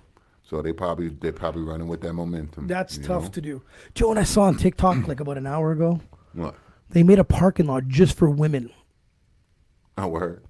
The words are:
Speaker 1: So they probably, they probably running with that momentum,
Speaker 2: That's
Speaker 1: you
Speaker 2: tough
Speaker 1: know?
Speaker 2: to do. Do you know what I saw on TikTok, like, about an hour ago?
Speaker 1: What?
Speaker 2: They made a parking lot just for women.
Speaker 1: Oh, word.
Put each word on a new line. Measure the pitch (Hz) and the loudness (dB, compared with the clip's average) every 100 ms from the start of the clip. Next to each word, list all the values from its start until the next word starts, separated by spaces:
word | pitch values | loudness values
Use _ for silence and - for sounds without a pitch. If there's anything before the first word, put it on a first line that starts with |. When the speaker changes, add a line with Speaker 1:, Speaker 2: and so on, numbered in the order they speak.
| _ _ _ _ | _ _ _ _
Speaker 1:
So | - 78 | -12 -8
they | 78 | -6
probably, | 82 90 82 85 | -6 -4 -4 -6
they | 73 80 | -6 -8
probably | 78 85 82 | -6 -8 -6
running | 80 80 82 | -8 -8 -8
with | 82 | -8
that | 85 | -8
momentum, | 85 85 85 78 - 87 | -8 -8 -8 -10 -10 -8
Speaker 2:
That's | 180 185 - | -6 -8 -10
Speaker 1:
you | |
Speaker 2:
tough | 71 180 | -6 -6
Speaker 1:
know? | 175 | -6
Speaker 2:
to | 180 | -10
do. | 151 135 - - - | -10 -12 -16 -20 -10
Do | - | -2
you | |
know | 226 | 0
what | 214 | 2
I | |
saw | 185 214 | 2 4
on | 196 131 | 4 4
TikTok, | 185 - 185 165 95 | 2 2 2 2 -2
like, | 135 | -6
about | 143 139 | -8 -8
an | 135 | -6
hour | 151 160 | -2 -2
ago? | 156 165 170 - - _ | 0 0 -2 -6 -20 _
Speaker 1:
What? | 85 78 - _ _ _ | -10 -10 -10 _ _ _
Speaker 2:
They | 170 | 6
made | 170 202 | 8 8
a | |
parking | - - 185 - 151 | 6 4 4 2 0
lot | 127 131 | 0 0
just | 131 185 - | 4 4 4
for | 165 | 2
women. | 147 151 139 117 _ _ _ _ _ _ _ _ _ _ _ _ - | 2 0 -2 -6 _ _ _ _ _ _ _ _ _ _ _ _ -6
Speaker 1:
Oh, | 95 | -4
word. | 82 87 85 | -4 -6 -8